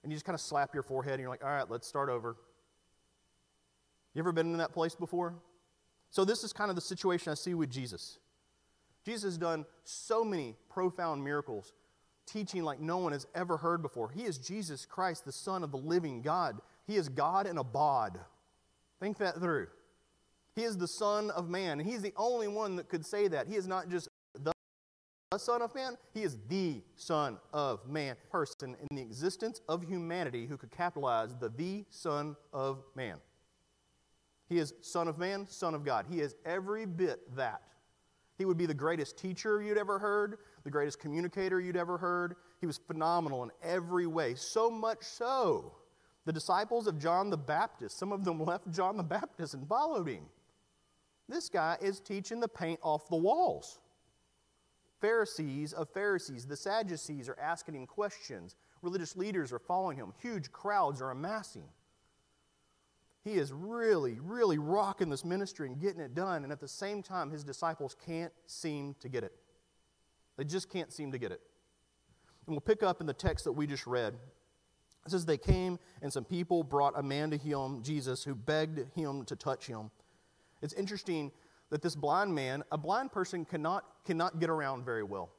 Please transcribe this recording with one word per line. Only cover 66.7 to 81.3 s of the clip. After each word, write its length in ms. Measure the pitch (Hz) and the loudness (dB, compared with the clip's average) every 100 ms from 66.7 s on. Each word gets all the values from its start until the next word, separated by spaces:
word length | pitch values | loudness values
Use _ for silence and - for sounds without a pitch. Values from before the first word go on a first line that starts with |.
| - 196 208 | -6 -4 -4
time, 260 | 185 185 147 | -4 -4 -2
his 140 | 156 | -4
disciples 520 | 143 131 165 160 139 - | -8 -2 -2 0 -6 -6
can't 280 | - 165 170 - - | -6 -4 -4 -10 -16
seem 500 | - 165 147 143 135 | -6 -4 -4 -6 -8
to 100 | 131 | -4
get 140 | 131 | -4
it. 100 | 98 - _ _ _ _ _ _ _ _ _ - | -4 -10 _ _ _ _ _ _ _ _ _ -8
They 60 | |
just 260 | 143 185 185 | -4 -4 -4
can't 240 | 185 160 | -6 -6
seem 200 | - 143 | -6 -6
to 60 | 131 | -4
get 120 | 110 | -4
it. 100 | 87 - _ _ _ _ _ _ _ _ _ - | -6 -14 _ _ _ _ _ _ _ _ _ -6
And 80 | |
we'll 60 | 147 | -2
pick 220 | - 214 | 2 4
up 180 | 196 175 | 4 2
in 60 | 156 | -2
the 80 | |
text 300 | 135 170 151 | 2 2 2
that 80 | 156 | 0
we 160 | 131 147 | 0 0
just 180 | 139 120 | -2 0
read. 280 | 123 110 120 123 _ _ _ _ _ _ _ 156 | 2 2 -2 -16 _ _ _ _ _ _ _ -2
It 40 | |
says, 140 | 180 | 0
"They 140 | 165 147 | 2 2
came, 400 | - 185 185 175 - - | 6 4 4 -2 -8 -8
and 120 | 143 | -4
some 120 | - | -4
people 400 | 113 175 175 175 | -2 -2 2 2
brought 340 | 143 143 143 139 | 4 4 4 4
a 40 | |
man 280 | 139 139 156 | 0 0 0
to 60 | 147 | -2
him, 480 | 147 143 131 135 | 0 -2 -2 -4
Jesus, 400 | 123 151 131 127 | -2 -2 0 -4
who 100 | 143 | -4
begged 580 | 127 131 156 156 156 131 180 | -4 0 2 2 -2 -4 -2
him 280 | 151 139 113 | -2 -2 -6
to 100 | 143 | -4
touch 320 | 147 131 - | -2 -2 -4
him." 240 | 113 107 _ _ _ _ _ _ _ | -8 -8 _ _ _ _ _ _ _
It's 140 | 147 | -8
interesting 560 | 196 196 208 - 165 143 | -4 -4 -4 -2 -2 -2